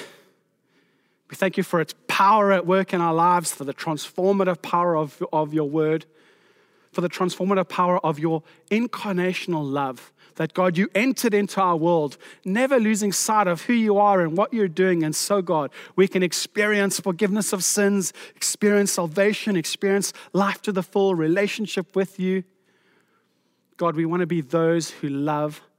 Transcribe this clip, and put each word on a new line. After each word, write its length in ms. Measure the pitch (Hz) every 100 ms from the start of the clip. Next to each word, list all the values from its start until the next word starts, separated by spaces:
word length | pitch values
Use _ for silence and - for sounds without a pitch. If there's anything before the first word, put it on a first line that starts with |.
| - - _ _ _ _ _ _ _ _ _ _ _
We 60 | -
thank 200 | 190 190
you 80 |
for 160 | 180 175
its 160 | 156 - -
power 440 | - 196 214 202
at 140 | 190 170
work 280 | 190 190
in 60 | 180
our 140 | 170
lives, 400 | 160 175 180 165
for 100 | -
the 100 | 139
transformative 880 | - 165 156 - - 190 202 185 170
power 360 | - 175 175 160
of, 260 | 147 - 175
of 220 | 156 151
your 160 | 156 147
word, 360 | 156 156 160 - _ _ _ _ _ _ _ _
for 80 | -
the 100 | 175
transformative 600 | - 180 - 185 190 175
power 360 | - 175 180 156
of 140 | 147
your 240 | 160 160 - - -
incarnational 960 | 214 240 - 208 180 185 180 - 160
love 480 | 143 139 135 127 - _ _ -
that, 140 | 160 -
God, 200 | 185 170
you 140 | 202 196
entered 400 | 262 - 240 202
into 260 | 202 -
our 140 | 185 170
world, 420 | 165 165 147 - - -
never 360 | 185 208 269 262
losing 320 | 214 214 208
sight 340 | - - 220 185
of 160 | 165
who 120 | -
you 260 | 240 214 202
are 220 | 208 190
and 140 | 165 170
what 160 | 220
you're 160 | 233 190
doing. 360 | 156 185 175
And 120 | 156 151
so, 240 | - 202
God, 300 | 180 160 139 - - -
we 120 | 190
can 160 | 190
experience 760 | 180 - - 208 208 208 196 190
forgiveness 540 | 196 170 202 208 -
of 100 | 196
sins, 480 | - - 202 202 180 - - -
experience 580 | - - 208 208 202
salvation, 600 | - 170 160 202 208 226 185
experience 580 | 151 - 196 196 190 - -
life 260 | 180 196 -
to 80 | -
the 100 | 190
full, 320 | 175 202 196
relationship 800 | 175 156 185 202 - 202 - 180 190
with 240 | 190 -
you. 240 | 185 190 180 _ _ _ _ _ _ _ _ _ _ _ _ -
God, 180 | 175 156
we 80 |
want 180 | 165 175
to 40 | 170
be 160 | 170
those 480 | 131 165 165 170 160
who 200 | - 143
love 520 | 139 147 151 151 151 _